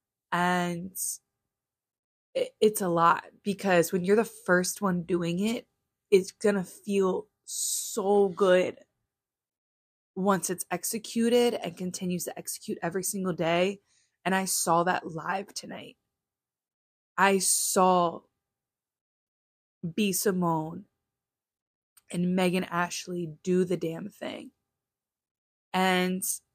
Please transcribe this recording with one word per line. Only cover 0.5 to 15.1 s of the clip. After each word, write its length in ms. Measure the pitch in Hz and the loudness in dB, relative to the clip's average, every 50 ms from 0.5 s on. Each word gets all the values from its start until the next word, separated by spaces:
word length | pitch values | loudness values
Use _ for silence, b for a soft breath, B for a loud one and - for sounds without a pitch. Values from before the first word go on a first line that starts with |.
| 180 180 175 175 175 170 180 190 180 - - - - - _ _ _ _ _ _ _ _ _ _ _ _ _ _ _ _ _ _ _ _ _ _ - | 0 0 -2 -2 -4 -6 -8 -10 -10 -8 -8 -8 -8 -10 _ _ _ _ _ _ _ _ _ _ _ _ _ _ _ _ _ _ _ _ _ _ -4
it, 140 | 175 - - - - | -4 -4 -4 -2 2
it's 220 | - 214 214 - | 2 2 2 2
a 80 | 202 175 | -2 0
lot, 340 | 170 170 170 170 180 - - - - _ - | 2 4 4 4 4 2 -2 -12 -16 _ -6
because 500 | 202 190 - - 196 180 170 160 - - | -6 -4 -2 2 2 4 4 4 4 0
when 100 | 185 175 | -2 2
you're 120 | 185 208 | 4 4
the 100 | 220 214 | 4 2
first 560 | - - - - - 180 180 180 180 - - | 0 -4 -6 0 2 2 4 2 0 -2 -2
one 220 | 208 190 175 180 165 | -2 0 0 0 -2
doing 360 | - 190 170 170 170 170 180 | -2 -2 -2 -2 -2 -2 -2
it, 260 | 202 220 233 - - _ _ _ _ _ _ _ _ - | -2 -2 -2 -4 -8 _ _ _ _ _ _ _ _ 4
it's 200 | 202 185 185 - | 4 4 4 2
gonna 340 | - - - 208 202 196 180 | -6 -2 0 0 2 0 -2
feel 600 | - - - - 208 196 196 190 185 190 - - _ _ _ _ | -6 -10 -14 -6 -2 0 2 2 2 0 -2 -6 _ _ _ _
so 840 | - - - - - - - - - - 226 190 196 202 202 202 196 | -12 -8 -6 -6 -4 -4 -6 -6 -6 -6 -4 0 2 4 4 4 4
good 500 | 175 170 202 185 180 185 180 131 - - - _ _ _ _ _ _ _ _ _ _ _ _ _ _ _ _ _ _ _ _ _ _ _ _ _ - | 2 2 4 6 6 6 4 2 -4 -10 -16 _ _ _ _ _ _ _ _ _ _ _ _ _ _ _ _ _ _ _ _ _ _ _ _ _ -8
once 340 | 190 185 202 196 180 - - | -2 0 0 0 0 0 -4
it's 160 | 180 - - - | -6 -6 -6 -6
executed 840 | 180 175 - - - 226 - - - 233 226 233 240 247 240 240 233 | -6 -6 -6 -6 -6 -8 -8 -6 -2 0 2 4 4 4 4 2 0
and 240 | - - 180 170 - | -2 -6 -8 -8 -8
continues 480 | 185 180 180 - 185 180 180 175 - | -8 -8 -8 -6 -4 -4 -4 -4 -6
to 120 | - - - | -8 -10 -12
execute 420 | 170 - - - - - - - | -12 -12 -12 -10 -8 -10 -8 -6
every 220 | - 170 175 190 175 | -6 -4 -4 -4 -6
single 300 | - - 196 185 185 165 | -4 -4 -4 -2 -4 -2
day. 460 | 156 170 160 170 175 180 196 202 - _ _ _ _ _ _ _ _ - | -2 0 0 2 2 2 0 -2 -6 _ _ _ _ _ _ _ _ -4
And 100 | 180 190 | -2 0
I 100 | 190 190 | 0 0
saw 380 | 180 - - - 185 165 170 175 | -2 -2 -2 0 2 2 2 2
that 240 | 185 180 - - | 2 0 -2 -4
live 460 | 185 | -6